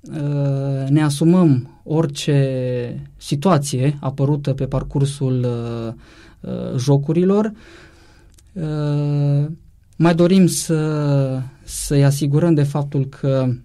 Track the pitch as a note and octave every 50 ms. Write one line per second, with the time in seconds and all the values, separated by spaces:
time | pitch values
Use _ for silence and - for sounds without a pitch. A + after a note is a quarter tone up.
0 | - D3 D3 D#3 C#3+ C#3+ D3 C#3+ C#3+ C#3 C#3 C3+ C3+ C#3 C#3 C3+ C3+ C3+ C#3 D#3
1 | D#3 D3 C#3+ - E3 E3 F3 F#3 F3+ D#3 C3+ B2 A#2+ - - - _ - D#3 D#3
2 | D#3+ D3 C#3+ - - - D3 C#3 C3+ C3+ C3 B2+ B2+ B2+ B2+ B2 A#2+ A#2+ B2+ C3+
3 | C#3+ C#3+ _ - - - D3+ C#3+ - F#3+ F3+ C#3+ C#3 - - B2 B2+ D3 D3 C#3+
4 | - C3+ C3+ - C#3 C#3 D3+ D3 D3 C#3+ C3 C3 C3+ C3 C3+ C3 C3 - - D3
5 | C#3 C#3+ C#3 - C#3 C3 C3 B2+ B2 B2 A#2+ A#2 A#2 A#2 A#2 A#2 A2+ A2+ A2+ -
6 | - - - - - - - _ - B2 B2 A#2+ B2 A#2+ C3+ C3 B2 C#3 C#3+ C#3
7 | C#3 D3+ D#3+ E3+ F3+ F#3+ G3 G#3 A3 A3 G#3+ - - - - - - - - _
8 | - - _ _ _ _ _ _ _ _ _ F#3+ D#3+ D#3 D3+ D3+ D3 D3 D3 D3
9 | D3 D3 D3 C#3+ C#3+ C#3+ C#3+ C#3+ C#3+ D#3 E3 - - - _ _ _ _ _ -
10 | D#3+ E3+ F3 E3 F3 F3 F#3+ F#3+ F#3 E3 - - - - D#3+ D#3 D#3 D#3 D3+ D3+
11 | D3 C#3+ C#3+ C#3 C3+ C3 C3 C3 B2+ B2+ - _ - - - - - - D3+ C#3+
12 | C#3 C#3 C#3 - D3+ C#3 C#3 D3 D#3 F3 E3 C#3+ C#3+ C#3+ - D3+ C#3+ C#3+ - C#3+
13 | C3 C3+ - - - C3+ C3+ C3+ C3 C3 B2 B2+